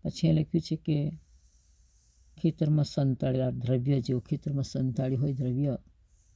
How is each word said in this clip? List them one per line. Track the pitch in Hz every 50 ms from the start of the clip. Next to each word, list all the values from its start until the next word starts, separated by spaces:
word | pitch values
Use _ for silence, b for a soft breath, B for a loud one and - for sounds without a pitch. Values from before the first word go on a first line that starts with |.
| _
પછી | - - - - 165
એ | 160
લખ્યું | 156 156 - - 165
છે | 160 - 160
કે | 156 - - 151 151 143 151 160 156 - _ - - _ - _ _ _ _ _ _ _ _ _ _ _ _ _ _ _ _ _ - -
ખેતરમાં | 165 156 - 160 147 151 151 143
સંતાડેલા | - - - 143 135 127 - - 135 127 131 127 127
દ્રવ્ય | 127 123 117 117 131 127 123 135 143 135
જેવું, | 123 - 127 123 -
ખેતરમાં | - 156 139 - 151 143 139 135
સંતાડ્યું | - - 135 135 131 123 123 131 131 135 123 131
હોય | 147 139
દ્રવ્ય, | 127 135 127 123 127 143 143 - - - - _ _ _ _ _ _ _ _ _